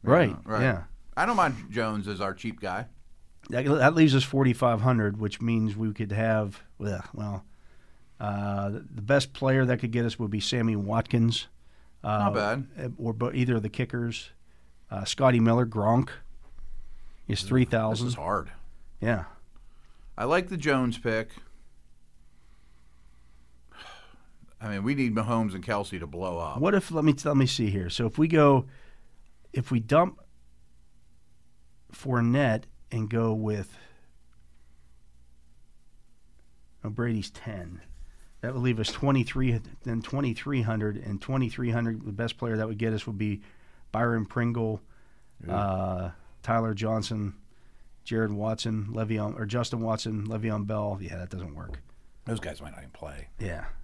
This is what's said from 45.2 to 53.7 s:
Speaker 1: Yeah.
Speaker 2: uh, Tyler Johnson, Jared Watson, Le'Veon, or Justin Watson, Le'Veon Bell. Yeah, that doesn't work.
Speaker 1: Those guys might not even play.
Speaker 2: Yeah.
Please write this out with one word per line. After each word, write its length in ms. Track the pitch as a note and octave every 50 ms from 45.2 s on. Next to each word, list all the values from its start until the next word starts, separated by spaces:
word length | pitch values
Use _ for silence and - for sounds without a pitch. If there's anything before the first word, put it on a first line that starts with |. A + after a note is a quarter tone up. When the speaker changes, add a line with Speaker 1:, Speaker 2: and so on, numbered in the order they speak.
| - - - - -
Speaker 1:
Yeah. 100 | - -
Speaker 2:
uh, 540 | G2+ G2+ G2 F#2+ F#2 F#2+ F#2 F#2 F2+ F#2 F2+ - - - - - -
Tyler 320 | - - A2+ A#2 A2+ A2+ G#2+
Johnson, 600 | G2+ A2 G#2+ A2+ A2 G#2 - A#2 G#2+ G#2 G2+ G2 - - - - - - - - - - - - - -
Jared 280 | - A#2 A2 A2+ G#2+
Watson, 560 | G#2 G2+ G#2+ A2 A2 A2 - A#2 A2 G#2+ G2+ G2+
Le'Veon, 460 | A#2 A2 A2 G#2+ A2+ G#2+ G#2 G#2 - -
or 80 | A2
Justin 340 | G#2+ A#2 B2 A#2 - - A2
Watson, 460 | A2+ A2+ A2 A2 - A2 A2 G#2+ G2+
Le'Veon 400 | G#2+ A2+ A2 G#2+ A2+ G#2+ G#2+ G2+
Bell. 320 | G2+ G#2+ G#2 G#2 G#2 G2+ G2
Yeah, 160 | G2 - F2+
that 140 | F2+ F2+ F2+
doesn't 240 | - F#2 F#2 E2 C#2+
work. 260 | D#2 F2 F#2+ B1+ - - - - - - - - - -
Speaker 1:
Those 140 | - A2+ G#2
guys 200 | - D#2+ C#2+ -
might 100 | D2 D2
not 80 | D2 -
even 100 | - C2
play. 380 | - - - D2+ C#2+ C#2+ C#2 - - -
Speaker 2:
Yeah. 260 | A2 F#2+ E2 D2+ - -